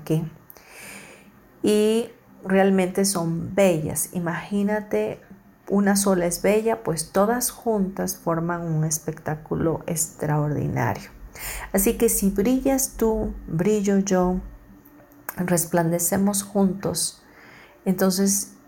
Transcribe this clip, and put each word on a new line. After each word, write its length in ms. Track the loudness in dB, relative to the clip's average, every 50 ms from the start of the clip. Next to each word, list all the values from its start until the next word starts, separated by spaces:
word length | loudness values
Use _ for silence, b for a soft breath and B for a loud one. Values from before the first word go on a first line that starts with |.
| -2
qué. 180 | 0 0 0 0 -4 -8 -16 -20 B B B B B B B B B B B B B B B B B B -20 -20 -20 -10 -4
Y 480 | 0 2 2 4 4 4 2 2 0 -4 -8 -20 _ -20 -20 -12 -4
realmente 600 | 0 4 4 4 6 4 4 2 2 0 0 0
son 500 | 0 0 0 -2 -2 -2 -4 -6 -2 0
bellas. 560 | 4 4 4 4 2 -2 -4 -4 -4 -6 -6
Imagínate, 1080 | -6 -4 -4 -4 -4 -6 -6 -4 -2 -2 0 0 0 -2 -2 -2 -2 -2 -2 -2 -4 -8 -14 -20 -20 -20 -20 -20 -20 _ _ 0
una 280 | 0 2 4 4 2
sola 300 | 4 4 4 2 4 2
es 160 | 0 0 0
bella, 400 | 2 2 2 4 2 0 -2 0
pues 280 | -2 -4 -4 -4 -6 -2
todas 400 | 0 2 2 2 2 0 -2 -4
juntas 640 | -6 -4 -2 0 0 0 0 -2 -2 -4 -4 -6 -6
forman 460 | -4 -4 -2 -2 0 -2 -2 -4 -4
un 220 | -2 -2 0 0 0
espectáculo 960 | 0 -2 -4 -4 -8 -10 -6 -6 -6 -6 -6 -6 -6 -4 -2 0 0 -2 -2 -4
extraordinario. 1200 | -4 -4 -4 -4 -6 -6 -6 -2 0 0 0 0 0 -2 -2 -2 -2 -2 0 0 0 -2 -4 -8 -14 -18 -18 -18 -18 B B B B B B B B
Así 220 | 0 2 2 2 2
que 140 | 2 2 2
si 220 | 2 2 0 0
brillas 640 | 2 2 2 2 2 2 2 2 2 2 0 -4 -2
tú, 380 | 0 0 0 0 0 -2 -4 -6 -8 -8
brillo 520 | -6 -4 0 2 2 2 2 2 2 2 2
yo, 420 | 2 2 2 2 2 2 0 -2 -4 -8 -14 -20 -20 -20 -20 -20 -20 -20 -20 -20 -20 -20 -20 -16 -14 -10 -6
resplandecemos 1080 | -4 -2 0 0 0 0 0 0 2 2 2 0 0 0 0 0 2 2 2 0 -2
juntos, 800 | -4 -2 2 2 2 2 2 0 -4 -4 -2 -2 -4 -4 -6 B B B B B B B B B B B B B -2
entonces 720 | -2 0 2 2 2 2 2 2 2 2 0 -2 -6 -12 -20 -20